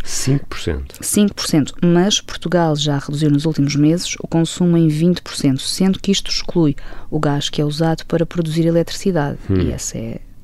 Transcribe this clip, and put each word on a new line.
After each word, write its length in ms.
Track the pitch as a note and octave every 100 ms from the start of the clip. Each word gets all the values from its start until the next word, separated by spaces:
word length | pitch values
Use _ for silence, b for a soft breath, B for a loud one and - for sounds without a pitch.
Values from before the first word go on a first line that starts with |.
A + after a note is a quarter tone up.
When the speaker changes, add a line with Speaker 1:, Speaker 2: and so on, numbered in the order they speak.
Speaker 1:
Cinco 400 | - - - C#3 -
por 140 | -
cento? 340 | - C#2+ C2 -
Speaker 2:
Cinco 340 | - - G#3
por 120 | - -
cento, 280 | E3 C3 -
mas 380 | F3 F3 F#3 G3+
Portugal 560 | - - E3+ F3 E3 D3
já 220 | D3+ C#3
reduziu 320 | - D3 D3+
nos 160 | C#3+ D#3+
últimos 280 | D3+ C#3+
meses 400 | C#3+ D3 E3+ - -
o 80 | -
consumo 480 | E3 E3 - F3+ E3+
em 120 | E3
vinte 340 | D3+ E3+ F3
por 120 | -
cento, 280 | - C#3+ C3+
sendo 360 | - - F#3 F#3+
que 140 | -
isto 180 | G3 -
exclui 460 | - - F3+ D#3 - B B B
o 80 | D3+
gás 300 | D3+ C#3+ -
que 140 | -
é 20 |
usado 400 | D3 D3 E3 D#3+
para 220 | - E3 E3
produzir 400 | F3 D#3+ D#3 E3
eletricidade, 720 | E3+ E3 - G3+ F3 C#3+ B2+ -
Speaker 1:
Hum. 80 | F#2+
Speaker 2:
e 100 | C3
essa 240 | - - -
é 240 | A2+ A#2 - -